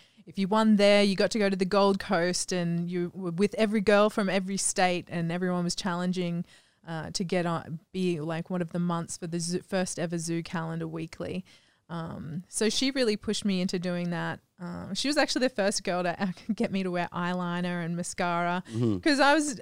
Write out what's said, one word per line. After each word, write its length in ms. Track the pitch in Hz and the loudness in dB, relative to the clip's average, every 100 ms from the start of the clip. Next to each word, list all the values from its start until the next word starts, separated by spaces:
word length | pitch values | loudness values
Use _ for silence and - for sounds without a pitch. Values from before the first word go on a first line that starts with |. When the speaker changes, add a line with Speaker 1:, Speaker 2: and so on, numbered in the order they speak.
| _ _ - | _ _ -10
Speaker 1:
if 120 | 196 | -2
you 100 | 190 | 2
won 260 | 220 220 208 | 4 6 8
there, 260 | 202 202 | 8 8
you 100 | 202 | 6
got 160 | 185 202 | 4 2
to 60 | 226 | 2
go 100 | 196 | 2
to 60 | 196 | 2
the 80 | |
Gold 360 | 185 202 196 196 | 2 4 4 4
Coast, 500 | - 175 175 175 - | 2 2 2 0 -2
and 400 | 180 170 170 175 | -2 0 -2 -2
you 220 | 180 175 | -2 -4
were 160 | 185 185 | -4 -4
with 240 | 165 202 | 0 2
every 260 | - 220 220 | 2 2 2
girl 300 | 196 202 214 | 6 6 6
from 180 | 220 196 | 2 0
every 280 | 190 185 196 | 0 -2 -2
state, 500 | - - 180 175 - | -2 2 2 2 -2
and 200 | 175 165 | -4 -2
everyone 320 | 175 180 180 | -2 0 0
was 120 | 175 - | 0 -2
challenging, 680 | 190 175 180 185 175 170 - - _ _ - | -2 -2 -2 -2 -2 -4 -6 -14 _ _ -10
uh, 220 | 165 156 | -8 -6
to 120 | - | -6
get 220 | 175 180 170 | -2 0 0
on, 320 | 165 - 160 _ | -2 -4 -12 _
be, 280 | 185 180 165 | -4 -2 -2
like, 280 | 160 160 - | -4 -6 -4
one 140 | 180 | -4
of 100 | 170 | -4
the 60 | 180 | -2
months 360 | 175 170 170 - | -2 -2 -4 -8
for 80 | 170 | -6
the 120 | 175 | -6
zoo, 200 | 170 180 | -4 -4
first 380 | - 190 180 - | -2 -2 -2 -4
ever 200 | 170 170 | -4 -4
Zoo 240 | 165 165 | -4 -4
Calendar 460 | 165 170 165 165 160 | -4 -6 -4 -6 -6
Weekly. 560 | 160 165 - 180 185 - - _ _ - | -8 -10 -8 -8 -8 -10 -16 _ _ -12
Um, 540 | 170 160 - - 160 - | -10 -8 -10 -8 -10 -8
so 200 | - 220 | -2 0
she 220 | - 262 | 2 0
really 260 | 269 233 208 | 2 0 0
pushed 280 | - 208 | -2 -2
me 160 | 202 185 | 0 0
into 180 | 185 185 | 0 -2
doing 320 | 175 175 175 | -4 -4 -4
that. 300 | 170 165 - _ - | -4 -4 -8 _ -14
Um, 340 | 175 175 - | -12 -10 -8
she 120 | 190 269 | -4 0
was 100 | 302 | 2
actually 260 | 294 294 254 | 2 2 0
the 80 | |
first 300 | - 196 - | 0 0 0
girl 180 | - 175 | -2 -2
to 140 | 175 - | -2 -2
ac-, 320 | 190 - - | -4 -4 -6
<laughs> 20 | |
get 180 | 208 226 | -2 -2
me 100 | 190 | -2
to 80 | 185 | -2
wear 180 | 175 175 | -2 -4
eyeliner 720 | - 175 180 175 175 180 175 | -4 -2 -2 -2 -2 -2 -4
and 100 | 170 170 | -4 -4
mascara. 680 | 175 - 175 175 175 180 - | -6 -2 -2 0 0 -2 -4
Speaker 2:
Mm-hmm. 260 | 113 120 95 | 0 0 2
Speaker 1:
'Cause 220 | 311 277 | 2 4
I 140 | 277 | 6
was, 260 | 311 294 202 | 4 2 -2